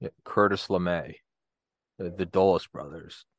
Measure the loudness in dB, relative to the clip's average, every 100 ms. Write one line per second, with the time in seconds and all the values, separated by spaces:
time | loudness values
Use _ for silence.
0 | -14 -14 -2 2 4 2 -2 -2 0 -2
1 | -6 -16 _ _ _ _ _ _ _ -12
2 | -10 -6 -2 4 4 4 -2 -12 -12 -14
3 | -18 -20 _